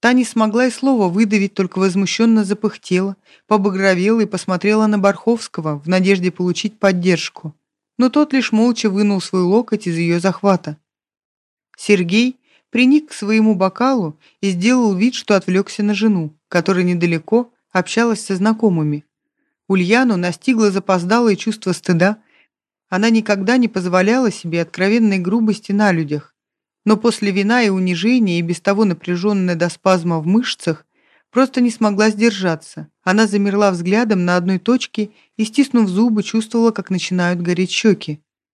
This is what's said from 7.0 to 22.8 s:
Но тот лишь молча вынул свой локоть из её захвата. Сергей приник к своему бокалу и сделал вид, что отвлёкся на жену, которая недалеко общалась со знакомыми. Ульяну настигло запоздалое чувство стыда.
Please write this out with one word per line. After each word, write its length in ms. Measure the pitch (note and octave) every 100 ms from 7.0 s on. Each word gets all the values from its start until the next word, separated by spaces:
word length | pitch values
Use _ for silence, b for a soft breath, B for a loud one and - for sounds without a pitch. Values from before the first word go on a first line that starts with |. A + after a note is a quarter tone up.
| F3 E3 - - D#3+ - _ _ _ -
Но 140 | B3
тот 240 | D4 D4+
лишь 180 | C4+ A3+
молча 380 | A3 A#3 A#3 A3
вынул 320 | G3 G#3 G3
свой 200 | - F#3+
локоть 440 | F3+ G#3 A#3+ G#3+ F#3
из 100 | E3
её 240 | E3+ E3+
захвата. 560 | F#3+ F3 G3+ F#3 D#3 D3+ _ _ _ _ _ _ _ _ _ _
Сергей 580 | - G3+ E3+ G#3 B3 B3+ _ _ _
приник 380 | A#3 B3+ D4+ D4+
к 20 |
своему 420 | - G3+ A3 A3
бокалу 640 | G3 F#3+ - B3+ C4 E3 D3+ b b
и 100 | G3
сделал 440 | F3+ G3+ B3+ A3+
вид, 200 | F#3 A#3
что 220 | - - G3+
отвлёкся 460 | F3+ F#3 G3+ -
на 120 | G#3
жену, 400 | G3+ A3 F#3+ D3+ _ _
которая 360 | F3 E3+ F#3
недалеко 680 | F3+ F3 F3 E3 - A3+ A#3+ _ _
общалась 540 | F#3 F3 - A#3 A3
со 100 | -
знакомыми. 720 | F#3+ G#3 A3 A3 E3+ D3+ D3 _ _ _ _ _ _ _
Ульяну 480 | F#3+ F3+ A#3 C4 F#3+
настигло 540 | F3+ - - A#3 G#3
запоздалое 680 | F#3+ F#3+ F#3 F3 A3+ A#3+ F#3+
чувство 360 | - G#3+ -
стыда. 460 | E3+ - F3 F#3 G#3+ b b b _ _ _